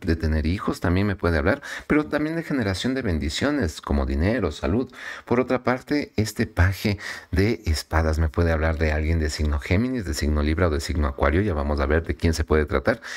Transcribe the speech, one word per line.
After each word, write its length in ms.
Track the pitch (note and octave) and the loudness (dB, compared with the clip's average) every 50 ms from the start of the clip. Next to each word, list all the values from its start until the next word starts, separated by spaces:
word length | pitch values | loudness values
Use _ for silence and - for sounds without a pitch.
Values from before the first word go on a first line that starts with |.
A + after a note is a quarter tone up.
de 140 | - F2 E2 | -2 -2 0
tener 300 | - - D#2 D#2 D#2 D#2 | 0 0 0 0 2 0
hijos, 360 | D#2+ F2+ G#2 - F2 - - | 0 -2 -2 -2 -4 -4 -2
también 260 | - F#2 F2 F#2+ G2+ | 0 2 2 2 2
me 80 | G#2 F#2+ | 0 0
puede 220 | - - F2 E2 | 0 0 2 2
hablar, 240 | D2+ C#2+ F#2 - - - - - - - | 2 2 2 0 0 -4 -10 -12 -8 -2
pero 200 | - C#3+ D3+ D3+ | 0 2 2 2
también 280 | D#3 D3+ D3 D3+ D#3 E3 | 0 -2 -2 -2 -2 -4
de 80 | E3+ D#3 | -4 -4
generación 500 | - D3+ C3 A2 G2 F#2 - - A#2+ C3+ | -2 -2 0 0 0 -2 -2 -2 -2 -2
de 80 | C3+ | -2
bendiciones, 800 | B2 G2+ E2 D2+ D2 D2+ - - - C#3 D3 C#3+ G#2 D#2 - - | -2 -2 -2 0 -2 -4 -4 -2 0 0 0 0 0 -2 -4 -4
como 240 | - - C#2+ C#2+ C2 | -2 0 0 0 0
dinero, 460 | - C2+ C#2+ E2 G2+ A#2 B2+ F#2+ D2+ | 0 0 0 2 2 2 0 -2 -2
salud. 400 | - - - C#2+ F#2 A#2+ C3 - - - - - - - - | -2 -2 -2 0 0 0 -2 -4 -8 -14 -14 -14 -14 -14 -4
Por 140 | - D#3 - | 0 2 2
otra 240 | B2 - C3 B2 - | 2 2 0 0 0
parte, 480 | A#2+ B2+ B2+ - - D3 D3 - - - | 0 0 0 -2 -2 -2 -2 -2 -2 -2
este 280 | - G#2+ G#2+ - - A2+ | -2 -2 -2 -2 -2 -4
paje 520 | - - - F2 F#2+ F#2+ - - A2 G2+ - - - - - - - | -2 2 2 2 2 2 0 -2 -2 -2 -2 -6 -10 -12 -12 -8 -2
de 300 | - F#2 G2 A2+ - - - | 0 2 2 2 0 0 -2
espadas 540 | D#2+ D#2 - - - D#2+ D#2+ E2 D#2 D#2 D#2 | -2 -2 -2 -2 -2 0 0 2 2 2 2
me 100 | D#2+ D#2 | 0 0
puede 220 | - F2 E2+ E2 | 2 0 2 2
hablar 260 | E2 D2+ D#2+ D#2+ D#2+ | 2 0 0 0 0
de 140 | D2+ D#2+ D#2 | 0 0 0
alguien 280 | D2+ D#2 D#2 D#2 E2+ D#2+ | 0 0 0 0 2 0
de 100 | D2+ D2+ | 0 -2
signo 300 | - - D2+ D2+ D2 C#2 | -2 -2 -2 0 0 -2
Géminis, 440 | - - F#2 F#2+ B2 B2+ C3 B2 F#2 | 0 0 0 2 2 0 -2 -4 -4
de 100 | D#2 D2 | -4 -4
signo 300 | - C#2+ D2 D2+ D2 D2 | -2 0 0 0 2 0
Libra 240 | D2+ D#2+ F2 F2+ | 0 2 2 2
o 20 | E2+ | 0
de 100 | D2 C#2+ | 0 -2
signo 260 | - - D2+ D2+ D2 | -2 -2 -2 0 0
Acuario. 340 | C#2 C2+ - C#2+ C#2+ D2 F2+ | -2 0 0 0 2 2 2
Ya 120 | G#2+ G#2 D#2+ | 0 0 -2
vamos 260 | D2 C#2 D2 D2 D2 | -2 -2 -2 0 0
a 60 | C#2+ | 0
ver 180 | C2+ D2+ E2 D#2+ | 2 2 0 0
de 120 | - D2+ | -2 -4
quién 180 | - - E2+ D#2+ | 0 0 0 0
se 100 | - E2 | 0 0
puede 220 | - D#2+ D#2 D#2 | 2 2 2 2
tratar, 360 | - C#2+ C#2 - A2 B2 - - - - | 2 0 0 2 0 0 0 -4 -12 -12